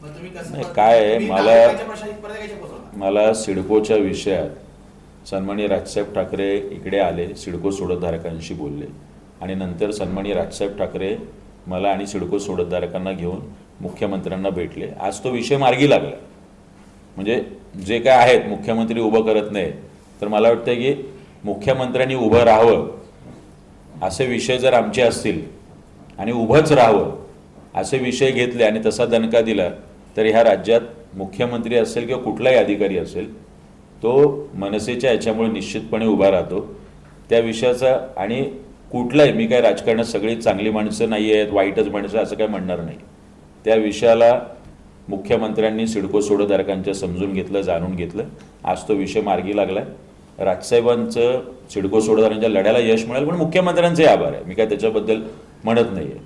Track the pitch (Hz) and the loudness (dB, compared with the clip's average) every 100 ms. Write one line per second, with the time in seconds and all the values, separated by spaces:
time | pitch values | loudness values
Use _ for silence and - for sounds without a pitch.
0 | 151 156 180 180 170 147 127 - 110 117 | -18 -16 -16 -14 -12 -8 -4 4 6 8
1 | 107 113 104 95 104 117 117 - - 214 | 6 2 0 2 6 8 8 6 -6 -10
2 | - - 208 214 208 202 - - - 101 | -12 -12 -12 -12 -12 -14 -16 -16 -16 -4
3 | 98 101 107 110 - 95 92 107 107 110 | 0 4 4 2 -2 -4 2 2 4 2
4 | 95 90 101 92 76 - - - - - | 2 -2 -2 -2 -4 -10 -20 -20 -20 -20
5 | - - - 98 95 104 104 95 - 110 | -20 -20 -10 -8 -6 -4 -2 -2 -2 -6
6 | 101 101 92 98 98 101 - - 92 95 | -4 -4 -4 -2 -2 -2 -4 -10 -4 0
7 | 90 85 87 - - 85 95 98 87 87 | 0 -2 -6 -8 -10 -6 -4 -4 -4 -4
8 | 85 82 85 82 - 85 143 143 147 - | -4 -4 -8 -10 -10 -10 -10 -10 -12 -16
9 | - - - - 92 95 92 85 104 104 | -20 -20 -20 -14 -10 -8 -8 -4 -4 -4
10 | 92 95 101 92 82 - 98 - 92 - | -6 -6 -4 -4 -4 -4 -6 -4 -8 -6
11 | 95 233 - - - - - 92 98 95 | -6 -6 -10 -20 -20 -20 -8 -4 -2 -2
12 | 101 101 87 101 98 90 87 90 87 92 | -4 -6 -4 -4 -4 -4 -4 -4 -4 -6
13 | 92 95 85 90 - - - - 90 - | -6 -6 -6 -8 -12 -20 -20 -14 -14 -6
14 | 104 95 90 92 98 90 85 - - - | -6 -6 -6 -4 -4 -4 -8 -8 -12 -8
15 | 95 - 131 123 117 139 131 123 143 120 | -8 -6 -6 -4 -2 2 2 4 4 4
16 | - - - - - - - - - - | 0 -10 -18 -20 -20 -20 -20 -20 -20 -20
17 | - - 98 117 - - - 95 92 117 | -20 -8 -2 -2 -4 -14 -18 -14 -4 0
18 | 120 127 123 120 107 101 - 113 113 117 | 6 8 8 6 4 -6 -4 -2 -2 0
19 | 113 110 110 104 104 101 85 71 - - | 2 2 4 2 0 -4 -4 -6 -16 -20
20 | - - 104 107 113 117 123 120 127 143 | -20 -10 -2 4 4 4 0 -2 0 -2
21 | - - - - 107 101 - 131 127 127 | -6 -18 -20 -14 -8 -6 -2 -2 -2 -2
22 | 131 131 113 113 117 110 117 101 110 - | -2 0 4 6 6 6 6 4 0 -10
23 | - - - - - - - - - 80 | -20 -20 -20 -20 -20 -20 -20 -20 -20 -8
24 | 92 92 131 117 110 120 127 123 107 127 | -6 -2 -2 -2 -2 0 4 4 2 2
25 | 117 113 113 85 - - - - - - | 2 2 -4 -4 -8 -16 -20 -20 -20 -20
26 | - - 104 120 110 143 151 143 117 101 | -20 -10 -6 -2 4 4 6 6 6 6
27 | - - - - - - - - 95 135 | 2 -6 -16 -20 -20 -20 -12 -8 -4 -2
28 | 123 120 135 120 123 120 107 110 110 104 | -2 0 0 2 -2 2 2 2 -2 0
29 | 117 113 113 117 113 101 87 85 - - | 0 2 2 2 2 0 -2 -4 -18 -20
30 | - - 110 110 117 95 95 117 113 - | -12 -2 2 6 6 4 2 2 0 -16
31 | - 95 95 - 123 120 113 117 110 - | -18 -12 -12 -4 -4 -4 -2 0 0 -4
32 | 117 127 120 101 123 127 104 104 101 92 | -4 -6 -4 -2 2 4 2 0 0 -2
33 | 80 87 - - - - - - - - | -6 -10 -12 -14 -20 -20 -20 -20 -20 -6
34 | 110 131 147 139 - 92 98 107 110 123 | 0 4 4 2 -10 -8 -6 -4 -4 -2
35 | 131 110 113 110 113 101 95 110 110 110 | 0 0 -2 -2 -2 -2 -6 -10 -6 -2
36 | 110 95 98 95 82 90 - - - - | 0 4 4 2 -2 -6 -8 -16 -20 -20
37 | - - - 117 117 110 123 123 131 131 | -20 -20 0 0 2 0 0 2 2 0
38 | - - 98 113 139 - - - - 120 | -2 -8 -6 -4 -4 -8 -18 -20 -8 -6
39 | 123 143 143 107 113 123 113 98 - 113 | -2 4 4 4 2 4 4 2 -2 -2
40 | 113 107 107 117 117 98 107 110 107 107 | -2 -2 -4 -2 0 0 -2 -2 -4 -2
41 | 113 107 107 107 104 101 98 98 101 101 | -2 0 2 2 2 2 0 0 -2 -2
42 | 98 107 95 104 107 101 92 87 85 73 | -4 -2 -4 -2 -4 -4 -6 -6 -8 -14
43 | - - - - - - 107 110 107 101 | -20 -20 -20 -20 -20 -8 0 2 2 0
44 | 120 113 117 123 - - - - - - | 4 6 6 4 -2 -18 -20 -20 -20 -20
45 | - 98 95 117 110 107 110 110 113 110 | -10 -10 -2 -2 -2 -2 -2 0 -4 -4
46 | 95 104 101 101 101 95 95 95 95 98 | -2 -2 0 0 2 0 0 -4 -4 -4
47 | 95 87 98 95 87 98 92 85 90 92 | -6 -4 -4 -4 -4 -4 -2 -4 -4 -6
48 | 87 98 113 - - - - 92 - 104 | -6 -8 -10 -12 -20 -12 -6 -6 -2 -2
49 | 95 110 101 90 90 104 92 95 - - | -2 -2 0 -2 -2 -2 -2 -2 -6 -14
50 | - - - - 95 90 - 120 117 117 | -20 -20 -20 -4 -2 -2 2 2 4 0
51 | 113 113 117 127 - - - 104 95 110 | -2 0 0 0 -6 -18 -10 -4 0 0
52 | 107 107 110 107 113 101 98 120 113 113 | 2 4 4 2 0 2 2 2 4 2
53 | 113 123 147 175 165 185 180 175 175 170 | 0 -2 -2 -2 0 0 2 2 2 4
54 | 156 98 76 69 85 92 110 101 113 104 | 6 6 2 -6 -8 0 0 2 0 0
55 | 101 110 110 - - - 110 117 104 95 | -2 -2 -4 -16 -20 -10 0 2 2 -2
56 | 71 - | -10 -12